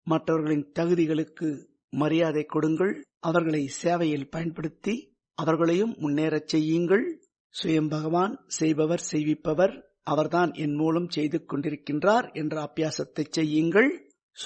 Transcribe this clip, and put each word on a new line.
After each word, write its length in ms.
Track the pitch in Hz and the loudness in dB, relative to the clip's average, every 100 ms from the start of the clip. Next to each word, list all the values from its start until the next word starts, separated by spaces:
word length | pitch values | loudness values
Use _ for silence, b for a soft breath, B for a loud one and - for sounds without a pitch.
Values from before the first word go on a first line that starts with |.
மற்றவர்களின் 720 | - 160 160 160 151 147 139 | -2 -2 2 0 2 0 -2
தகுதிகளுக்கு 920 | - 170 175 156 156 156 - 160 139 - _ - | -2 2 2 2 0 -2 -4 -4 -4 -10 _ -8
மரியாதை 540 | 127 151 160 165 151 | -2 2 2 2 0
கொடுங்கள், 580 | 151 156 156 160 190 302 - _ | -2 0 0 2 0 -2 -10 _
அவர்களை 480 | 165 170 160 156 139 | 0 0 0 -2 -4
சேவையில் 640 | - 170 175 165 147 135 | -4 -2 0 0 -2 -4
பயன்படுத்தி 840 | 160 165 170 156 - - 233 - _ _ | -6 -6 -6 -10 -6 -6 -6 -8 _ _
அவர்களையும் 580 | - 160 160 165 175 226 | -6 0 2 2 2 0
முன்னேறச் 540 | - 147 143 156 151 151 | -2 -2 0 0 -2 -2
செய்யுங்கள். 760 | 160 156 165 175 196 349 320 _ _ _ - | -2 2 0 2 2 0 -8 _ _ _ -8
"சுயம் 260 | 175 160 151 | 0 0 0
பகவான், 560 | 151 156 170 196 269 - | -2 -2 0 0 -4 -10
செய்பவர் 560 | - 160 151 156 170 - | -2 0 2 2 0 -2
செய்விப்பவர், 720 | 156 151 147 170 151 190 - - _ | -2 0 -2 -2 2 2 0 -18 _
அவர்தான் 500 | - 147 151 170 175 | -4 0 2 2 0
என் 220 | - 151 | 0 -4
மூலம் 340 | 147 160 165 175 | 0 0 0 -2
செய்து 360 | - 151 160 - | -2 -2 -2 -4
கொண்டிருக்கின்றார்" 840 | 139 143 147 - 147 185 226 - | -4 -4 -6 -6 0 2 2 0
என்ற 300 | - 151 156 | -6 -6 -4
அபியாசத்தை 640 | 147 - 156 - 143 - 147 | -8 -4 -4 -4 -8 -6 -4
செய்யுங்கள். 760 | 170 156 156 165 196 262 349 - _ _ - | -2 0 2 2 4 2 0 -12 _ _ -10